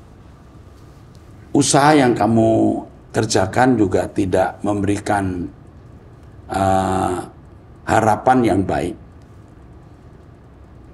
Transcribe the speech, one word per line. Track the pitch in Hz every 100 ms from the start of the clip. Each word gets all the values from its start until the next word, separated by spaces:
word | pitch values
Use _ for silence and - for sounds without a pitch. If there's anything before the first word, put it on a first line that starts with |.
| - - - - - - - - - - - - - - - 139
usaha | 139 147 143 156
yang | 123
kamu | 110 104 113 113 113 107 107 - - -
kerjakan | - 113 113 95 95 131
juga | 117 98 95 87
tidak | - 95 92 92 -
memberikan, | 101 101 98 101 - 104 98 90 85 - - - - - - - - - -
eh, | 95 95 95 95 95 92 90 - - - - - - -
harapan | 110 110 107 - 127
yang | 113 92
baik. | 95 73 - - - - - - - - - - - - - - - - - - - - -